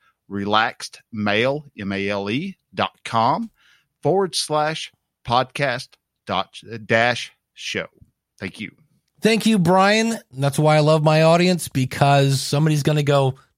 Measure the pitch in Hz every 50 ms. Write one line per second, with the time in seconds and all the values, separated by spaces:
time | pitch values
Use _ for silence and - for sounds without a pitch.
0 | _ _ _ _ _ _ 98 101 98 101 107 107 110 120 - - - - - -
1 | _ _ - 107 104 104 101 107 117 131 139 151 143 143 _ - 104 98 98 98
2 | 98 98 104 101 98 101 110 135 180 196 190 - _ _ - 95 104 - - _
3 | - - - 117 113 123 151 190 233 220 - _ _ _ _ _ _ _ _ _
4 | - 143 165 196 196 175 - - - - 151 151 151 151 160 - - - - _
5 | _ _ _ _ _ - 117 123 131 127 - - 147 135 120 127 - - _ _
6 | _ _ _ _ _ - 98 92 95 - - - - 101 110 117 110 - 117 113
7 | 117 120 120 - - - - _ _ _ _ - - - - 104 82 - _ _
8 | - _ _ _ _ _ _ _ 104 95 - - 107 - - _ _ _ _ _
9 | _ _ _ _ - 208 226 214 - 220 220 208 170 165 185 190 190 196 208 220
10 | 226 226 226 220 - _ - 131 139 139 135 - 151 151 151 156 151 151 156 160
11 | 151 156 156 156 160 160 165 175 180 180 185 165 - - - 131 131 131 - -
12 | 143 139 143 143 139 139 135 131 - - - 143 156 156 156 147 135 160 151 151
13 | 147 143 143 139 139 131 131 - _ _ _